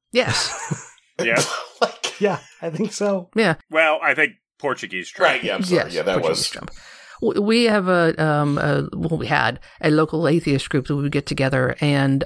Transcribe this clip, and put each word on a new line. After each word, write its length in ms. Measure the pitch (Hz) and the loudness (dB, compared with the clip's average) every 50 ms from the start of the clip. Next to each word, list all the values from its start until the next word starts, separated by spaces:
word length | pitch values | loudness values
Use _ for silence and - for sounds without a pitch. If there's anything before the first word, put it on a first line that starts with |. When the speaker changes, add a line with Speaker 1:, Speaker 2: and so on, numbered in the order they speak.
| _ _ - | _ _ -2
Speaker 1:
Yes. 760 | 247 240 - 117 - - - - - - - 151 - - - - _ _ _ _ - | 0 0 0 0 -2 -4 -4 -6 -10 -8 -8 -8 -8 -8 -12 -20 _ _ _ _ -4
Speaker 2:
Yeah. 200 | - 117 117 131 147 - | -2 0 2 2 0 -2
Speaker 3:
<laughs> 40 | - - - - - - | -4 -8 -10 -12 -4 -2
Like 400 | 240 - - - - - - - | -2 -2 -2 -4 -10 -10 -4 0
Speaker 4:
Yeah, 180 | 202 202 175 - - - - - | 0 0 0 -2 -6 -14 -16 -12
I 100 | 170 170 | -10 -8
think 220 | 156 170 220 208 - | -4 -4 -4 -4 -4
so. 360 | - 208 202 196 185 175 - - | -4 -2 -2 -2 -2 -4 -4 0
Speaker 1:
Yeah. 220 | 214 220 180 160 - - _ | 2 2 2 2 0 -4 _
Speaker 2:
Well, 300 | 160 156 160 156 156 160 165 | 0 2 2 2 2 2 2
I 100 | 147 131 | 2 2
think 200 | 151 151 127 - _ _ _ _ _ | 2 2 0 0 _ _ _ _ _
Portuguese 500 | - 139 123 - - 98 95 92 85 - | -4 -4 -2 -4 -6 -8 -8 -8 -8 -8
Trump. 180 | - - 180 156 135 | -2 2 2 2 2
Speaker 3:
Right, 100 | 123 113 | 2 0
yeah, 140 | 107 98 | -2 -2
I'm 80 | 92 95 | -2 0
sorry. 180 | 90 175 151 - | 0 0 0 0
Speaker 1:
Yes, 80 | - 87 | 0 -2
Speaker 3:
Yeah, 80 | 80 78 | -2 0
that 100 | 95 92 90 | 0 0 0
Speaker 1:
Portuguese 180 | 82 80 82 - | 0 0 0 0
Speaker 3:
was 100 | - - | -2 -4
Speaker 1:
Trump. 220 | - - - - - - - - - - - - - - | -6 -8 -12 -12 -14 -16 -18 -20 -20 -20 -20 -20 -8 -4
W-, 220 | 233 220 - - 202 | -2 0 0 2 2
we 220 | 214 226 240 240 | 4 4 4 4
have 240 | 226 208 208 185 185 | 4 2 2 2 2
a, 260 | 180 175 170 160 - - 156 | 2 4 2 2 2 2 0
um, 320 | 156 151 147 147 147 143 - | 2 2 2 2 0 0 0
a, 300 | - 147 139 139 143 - - | 0 0 0 0 -2 -4 -4
well, 220 | 160 170 165 165 135 | -6 -4 -4 -4 -4
we 80 | 117 | -2
had 320 | 113 151 143 120 117 127 - - - - - | 0 0 0 0 0 -2 -4 -10 -20 -10 -4
a 100 | - 156 | 0 2
local 380 | 151 156 160 151 - 160 170 143 | 2 4 2 0 0 0 2 2
atheist 420 | 160 170 - 156 139 131 - - | 2 2 2 2 0 0 0 -2
group 160 | - 139 127 | -2 -2 -2
that 80 | - 147 | -2 -2
we 80 | 143 143 | -2 -2
would 80 | 143 | -2
get 160 | 147 143 - | -2 -4 -4
together, 480 | - 143 139 135 135 135 127 127 127 - - | -4 -2 -2 0 0 2 0 0 0 0 0
and, 420 | 151 147 143 139 139 135 135 139 - | 0 2 2 2 2 2 2 0 0